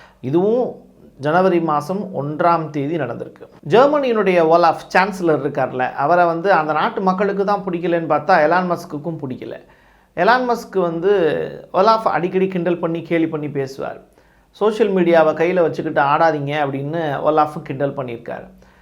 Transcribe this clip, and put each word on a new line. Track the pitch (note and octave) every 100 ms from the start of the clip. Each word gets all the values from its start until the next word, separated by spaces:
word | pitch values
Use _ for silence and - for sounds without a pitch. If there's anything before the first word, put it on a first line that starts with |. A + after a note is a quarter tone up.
| - _
இதுவும் | B2 E3 G3 A#3+ A3 - - _ - -
ஜனவரி | C3+ E3+ F#3+ F3
மாசம் | D#3+ D3 C#3+ F#3+ G3+ C#3
ஒன்றாம் | C#3+ D3+ E3+ E3+ D3+
தேதி | D3 C#3 E3
நடந்திருக்கு. | B2 A#2 - - - - D3
ஜெர்மனியினுடைய | G3 C#4+ D4 C4 A3 F#3+ F3+
ஓலாஃப் | D#3+ E3+ E3+ D#3 - F3+
சான்சலர் | F#3+ F#3+ E3+ D3+
இருக்கார்ல, | C#3+ C#3+ B2+ B2+ B2+
அவரை | - C#3 F3 E3+
வந்து | E3 F3+
அந்த | F3 D#3
நாட்டு | D3+ G#3 A3
மக்களுக்கு | F#3 F#3 G3+ F#3+ G3
தான் | G3+ F#3+
பிடிக்கலன்னு | E3+ F3 E3+ D#3+
பார்த்தா | D3+ D3+ F#3
எலான் | D3+ F3 F3+
மஸ்குக்கும் | E3 - D3 E3 D#3+ C#3
பிடிக்கல. | B2+ A#2 A#2+ - _ _ _ _ -
எலான் | F#3 B3+ B3
மஸ்க் | A3+ - F#3+
வந்து | F3 E3 F#3 G3+ D#3+ E3+ D#2+ - -
ஓலாஃப் | - G#3 A3
அடிக்கடி | A3 D3+ F3+ F#3 F#3+
கிண்டல் | F#3 E3+ F3
பண்ணி | E3+ E3+
கேலி | E3 E3+ D#3+
பண்ணி | D#3 D3
பேசுவார். | C#3 C3+ - - - - _ _ _ _
"சோஷியல் | - G#3 A3 G#3+
மீடியாவை | F#3+ E3+ E3 D#3
கையில | D3+ E3+ F3+
வச்சுக்கிட்டு | D#3+ D3+ D#3 D#3
ஆடாதீங்க" | C#3+ D3+ E3 D3+ C#3
அப்படின்னு | D3+ C#3+ C#3 C#3+ E3 D#3 C#3 D3+
ஓலாஃப் | D#3 D3+ E3+
கிண்டல் | - C3 C#3
பண்ணியிருக்காரு. | C#3 B2+ A#2 - - - - - _